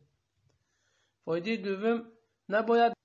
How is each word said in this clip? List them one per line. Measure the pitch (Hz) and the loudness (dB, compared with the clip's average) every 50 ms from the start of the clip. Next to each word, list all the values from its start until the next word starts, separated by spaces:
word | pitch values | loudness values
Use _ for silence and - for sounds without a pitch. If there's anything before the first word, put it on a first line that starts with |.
| _ _ _ _ _ _ _ _ _ _ _ _ _ _ _ _ _ _ _ _ _ _ _ _ - | _ _ _ _ _ _ _ _ _ _ _ _ _ _ _ _ _ _ _ _ _ _ _ _ -6
فایده | - 160 170 175 220 226 | -4 -4 -4 -2 -4 -4
دوم، | 208 185 202 196 190 208 226 233 233 226 - - _ _ _ _ _ _ - | -4 -4 -4 -6 -2 0 0 -2 -2 -4 -10 -20 _ _ _ _ _ _ -2
نباید | 190 214 220 220 233 233 233 233 - _ _ | -2 -2 2 2 4 4 4 2 2 _ _